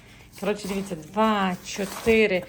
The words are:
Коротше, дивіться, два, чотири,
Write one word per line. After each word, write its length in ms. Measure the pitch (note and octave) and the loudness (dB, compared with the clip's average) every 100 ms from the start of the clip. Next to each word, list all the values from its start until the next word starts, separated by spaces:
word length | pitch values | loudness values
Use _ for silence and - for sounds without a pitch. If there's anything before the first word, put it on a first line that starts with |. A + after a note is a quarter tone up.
| - - - - | -20 -20 -20 -6
Коротше, 280 | G3+ G3+ F#3 | -2 -2 -2
дивіться, 280 | G3 F#3+ E3 | -4 -4 -8
два, 600 | D3+ G#3+ A3 G#3 F#3+ F3+ - | -6 2 2 4 0 -2 -6
чотири, 800 | - G3 - A#3 A3 G#3 F3+ | -6 -6 -2 2 4 4 2